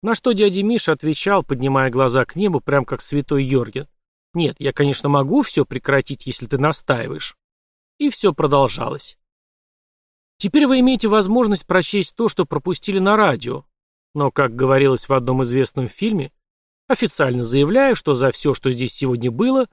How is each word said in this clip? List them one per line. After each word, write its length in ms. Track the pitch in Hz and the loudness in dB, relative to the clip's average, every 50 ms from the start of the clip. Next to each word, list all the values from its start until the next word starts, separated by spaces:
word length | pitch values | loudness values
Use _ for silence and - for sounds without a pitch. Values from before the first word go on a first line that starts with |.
| - | -2
На 120 | 214 226 | -2 -4
что 180 | - _ 254 233 | 0 _ 0 2
дядя 300 | 190 214 202 180 190 196 | 2 2 0 2 0 0
Миша 280 | 214 240 226 - - 156 | 0 0 0 0 -2 -2
отвечал, 520 | - - 156 156 - - 196 202 190 - | -2 -2 -4 -4 -2 -2 0 0 0 0
поднимая 440 | - 143 123 127 135 135 135 131 131 | -2 -4 -2 -2 0 0 2 0 0
глаза 360 | 117 127 135 127 120 131 123 | 2 2 0 2 2 0 0
к 100 | - - | 0 -2
небу, 260 | 160 202 208 170 135 | -2 -2 0 0 -2
прям 240 | - - 139 139 127 | -2 0 0 0 0
как 160 | - 135 120 | -2 -8 -10
святой 440 | - - - 147 135 - 151 139 135 | -8 -6 -4 -4 -2 0 -2 -2 0
Йорген: 420 | 127 135 131 120 113 - 131 143 - _ _ _ _ _ _ _ _ _ | 0 0 0 0 -2 -8 -12 -12 -12 _ _ _ _ _ _ _ _ _
«Нет, 220 | 170 170 143 - _ | -2 -2 -2 -4 _
я, 140 | 143 139 127 | -6 -6 -2
конечно, 360 | - 147 139 139 - - 143 | 0 0 0 0 -2 -2 0
могу 340 | 143 143 135 135 185 285 269 | 0 0 0 2 0 0 0
все 220 | - - - 135 | 0 0 -2 -2
прекратить, 640 | _ 123 123 - - 135 135 127 - 139 - - | _ -4 -8 -2 0 0 0 0 -2 -10 -12 -10
если 180 | 131 120 - 127 | -10 -10 -10 -8
ты 120 | 113 - 131 | -6 -4 0
настаиваешь». 800 | 135 151 160 - - - 139 120 113 - - 78 - - - _ _ _ _ _ _ _ _ _ _ _ _ _ | 0 0 -2 -4 -4 -4 -4 -4 -2 -8 -10 -10 -12 -14 -16 _ _ _ _ _ _ _ _ _ _ _ _ _
И 120 | 294 294 | -4 -4
все 240 | 233 - - 196 151 | -2 0 0 0 0
продолжалось. 840 | - 160 143 139 139 139 120 107 - 117 117 135 143 - - - _ _ _ _ _ _ _ _ _ _ _ _ _ _ _ _ _ _ _ _ _ _ _ _ | 2 0 2 4 4 4 2 0 -4 -8 -8 -8 -10 -12 -14 -16 _ _ _ _ _ _ _ _ _ _ _ _ _ _ _ _ _ _ _ _ _ _ _ _
Теперь 300 | _ - 202 - 302 302 | _ -8 0 2 4 4
вы 140 | 262 269 254 | 4 4 4
имеете 260 | 247 254 262 214 - 220 | 4 2 2 2 0 2
возможность 580 | 208 214 202 185 214 247 247 214 208 180 - | 2 2 2 2 2 2 2 2 0 -2 -2
прочесть 480 | _ 175 185 170 - - 208 175 - - | _ 0 0 0 2 -2 -2 -2 -2 -4
то, 120 | - 233 208 | -2 -2 -2
что 160 | - - 180 | 0 -2 -4
пропустили 540 | - - 147 - - 180 - - - 190 190 | -2 -2 -6 -4 -4 -6 -6 -4 -4 -2 0
на 180 | 185 196 208 | 2 2 4
радио. 480 | 214 214 180 135 - - 120 120 127 - _ _ _ _ _ _ _ _ _ _ | 4 4 2 2 0 -4 -8 -8 -10 -12 _ _ _ _ _ _ _ _ _ _
Но, 160 | 147 143 135 | -2 -2 -2
как 260 | - - 143 127 110 | 2 2 0 0 0
говорилось 520 | 120 131 131 135 135 139 139 131 117 - - | 0 2 2 4 4 4 4 2 0 0 0
в 60 | 135 | 0
одном 300 | 131 123 123 127 131 131 | 0 0 0 -2 0 0
известном 440 | 120 120 135 131 - - - 127 113 | 0 0 0 0 0 -2 -6 -6 -6
фильме, 440 | - - 196 226 220 185 135 - _ _ _ _ _ _ _ _ _ _ _ _ | -6 -4 -4 -2 -2 -2 -4 -6 _ _ _ _ _ _ _ _ _ _ _ _
официально 560 | 262 - - 190 - - 156 131 123 123 120 | -2 -2 -2 -4 0 0 0 0 0 -2 -4
заявляю, 520 | 113 120 139 143 147 202 254 277 269 233 | 0 2 2 2 4 4 2 4 2 2
что 180 | - - - 143 | 0 0 -2 0
за 160 | 123 131 131 123 | 2 2 0 -2
все, 200 | - - 147 131 | 0 -2 -2 -2
что 180 | - - 135 127 | 0 -2 -4 -2
здесь 200 | 120 127 113 - | -2 -4 -6 -6
сегодня 380 | - 139 131 123 120 113 127 | -4 -2 -2 -2 -2 -2 -4
было 380 | 113 123 214 254 262 269 254 - | -2 0 0 2 2 0 0 -2